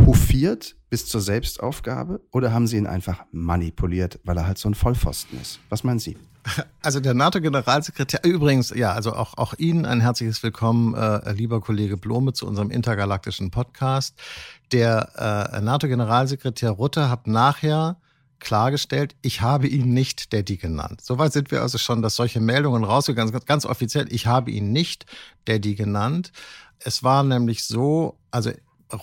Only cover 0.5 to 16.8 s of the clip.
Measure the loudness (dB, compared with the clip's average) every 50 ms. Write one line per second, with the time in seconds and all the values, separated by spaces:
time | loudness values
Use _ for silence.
0.5 | 0 -2 -8 -16 -20 _ _ -6 -6 -6 -4 -4 -4 -2 -2 0 -2 -2 -2 -6
1.5 | -6 -6 -6 -6 -6 -6 -8 -8 -6 -6 -6 -8 -8 -10 _ _ -2 0 2 2
2.5 | 2 2 2 2 2 0 -2 -2 -2 -4 -4 -4 -6 -8 -8 _ -8 -6 -2 0
3.5 | 0 0 -2 -2 -4 -4 -2 -2 0 -2 -2 -4 -6 -8 -6 -4 -2 -2 -2 -2
4.5 | -2 -2 -2 -2 0 0 2 0 2 2 2 0 0 -2 -10 -10 -12 -12 -12 -12
5.5 | -16 -14 _ -6 -4 -2 0 0 0 -2 -2 -6 -10 -12 -16 -20 _ _ -10 -8
6.5 | -6 -6 -8 -8 -8 _ -2 -2 -2 0 2 2 4 4 4 4 2 2 0 0
7.5 | 0 0 2 2 2 2 0 -2 -6 -6 -4 -2 -2 0 2 2 2 4 4 4
8.5 | 4 4 2 0 -2 0 0 0 0 -2 -2 -4 -2 -4 -4 -4 -4 -4 -4 -4
9.5 | -4 -2 0 0 2 0 0 0 2 2 2 2 2 0 -2 -4 -4 -4 -4 -6
10.5 | -4 0 0 2 4 4 2 2 0 0 0 0 0 0 -2 -4 -4 -4 -2 -2
11.5 | -2 -2 -2 -2 -2 0 0 -2 -4 -4 -4 -4 -2 0 0 -2 -2 -4 -6 -6
12.5 | -4 -4 -2 -2 -2 -2 0 0 0 0 0 0 -2 -2 -4 -6 -8 -6 -6 -4
13.5 | -4 -4 -6 -6 -6 -4 -2 0 0 -2 -2 -6 -10 -14 -18 -16 -16 -16 -16 -18
14.5 | -20 -20 _ 0 2 4 4 4 4 2 0 -4 -6 -6 -4 -2 -2 -2 -4 -4
15.5 | -4 -2 0 0 0 0 0 0 0 0 2 2 2 2 2 2 -2 -4 -6 -6
16.5 | -4 -2 -2 -2 0 0